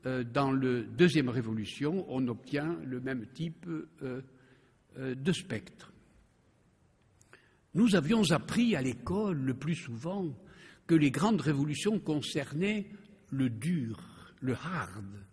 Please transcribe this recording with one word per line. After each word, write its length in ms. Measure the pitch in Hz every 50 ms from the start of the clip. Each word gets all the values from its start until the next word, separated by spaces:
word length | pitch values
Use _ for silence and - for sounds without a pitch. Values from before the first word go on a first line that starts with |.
| -
euh, 180 | 131 131 127 123
dans 280 | 120 117 143 139 135
le 320 | 135 135 131 127 123 123 110
deuxième 460 | 104 107 117 175 180 131 156 135 123
révolution, 760 | 117 131 117 110 110 110 104 - - - 143 147 170 196 180 -
on 200 | 123 131 131 120
obtient 500 | 117 104 - - 143 143 147 160 170 165 156
le 140 | 135 123 127
même 260 | 127 135 135 127 107 107 -
type, 320 | - 160 170 160 - - 175
euh, 540 | 165 156 151 - _ - 143 131 127 131 131 - - - - - - _ _ _ _ _ _ _ - -
euh, 160 | 131 131 127
de 160 | 135 135 175
spectre. 600 | 175 - - - - 107 - - - - - - - - _ _ _ - _ _ _ _ _ _ _ _ _ _ _ _ _ _ _ _ _ _ _ _ - _ - - _ _ _ _ _ _ _
Nous 220 | - 226 240 190
avions 360 | 185 135 147 233 226 208 143
appris 440 | 165 143 - - - 196 240 233 208
à 80 | 147 127
l'école 560 | 131 120 - - - 175 202 220 202 185 143
le 160 | 131 131 127
plus 200 | - - 151 175
souvent 600 | - - - 117 113 123 165 190 202 185 160 131 - - - - - - - - - _
que 80 | - 165
les 160 | 160 147 143
grandes 320 | 120 139 160 220 226 185
révolutions 560 | - 156 151 139 143 151 151 160 - 202 220 190
concernaient 880 | - - 156 147 120 - - 156 139 - 139 151 185 202 214 208 190 - - - - - - - _ -
le 180 | - 135 131 123
dur, 480 | 113 107 113 160 180 165 123 113 110 - - - - - - - - -
le 140 | - 127 123
hard. 500 | - - 165 185 160 110 92 92 104 101 98 101 101 101 -